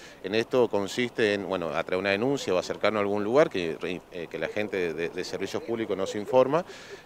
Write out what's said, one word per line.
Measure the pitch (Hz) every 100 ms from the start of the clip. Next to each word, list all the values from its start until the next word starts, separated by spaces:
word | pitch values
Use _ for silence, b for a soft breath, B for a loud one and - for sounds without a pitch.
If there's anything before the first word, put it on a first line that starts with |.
| B B 92
En | 107
esto | 117 131 113
consiste | 101 95 - 120 - 107 101
en, | 90
bueno, | 92 82
a | 76 -
través |
de | 92
una | 98
denuncia | 98 127 139 -
o | 90
acercarnos | - 85 104 107
a |
algún | 101 104
lugar | 104 131 165
que, | 95 85 69 82 87 -
eh, | 90 78
que | 82
la | 78
gente | 104 104 98 87
de, | 78 85
de | 90
servicios | 87 85 95 104
públicos | - 113 107 92
nos | 95 107
informa, | 98 127 131 156 - B B B